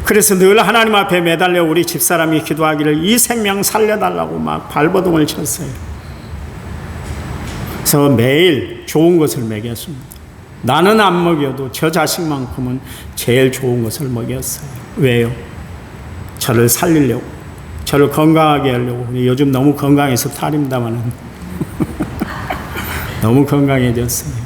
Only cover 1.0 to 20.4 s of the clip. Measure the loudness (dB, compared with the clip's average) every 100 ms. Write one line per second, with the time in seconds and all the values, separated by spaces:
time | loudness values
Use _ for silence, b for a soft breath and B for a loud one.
1 | 2 2 2 2 2 2 2 2 0 -2
2 | 0 2 2 0 0 0 2 2 2 2
3 | 2 2 2 0 0 0 0 2 2 2
4 | 0 -2 -4 -4 -4 -4 -4 0 2 2
5 | 2 2 2 -2 -6 -6 -8 -8 -10 -12
6 | -14 -16 -12 -12 -12 -12 -12 -10 -10 -10
7 | -8 -8 -8 -8 -8 -8 -8 -4 2 4
8 | 4 4 4 6 4 2 -4 -10 -2 4
9 | 4 4 2 0 -4 -6 -6 -8 -10 -12
10 | -14 -18 -20 -20 -20 -6 0 4 4 4
11 | 4 4 2 2 0 -4 -8 -2 0 2
12 | 0 -2 -4 -4 -6 -6 -4 -6 B B
13 | B -6 0 4 4 0 -2 0 -2 -4
14 | -4 -4 -4 -6 -8 -10 -12 -14 -12 0
15 | 2 4 0 -4 -12 -14 -14 -14 -16 -16
16 | -14 -14 -14 -6 0 4 4 2 2 4
17 | 4 0 -6 -14 -16 -16 -14 -10 -2 4
18 | 4 4 4 6 4 4 2 0 -2 -4
19 | -4 0 2 2 2 4 2 2 2 4
20 | 4 0 -2 -4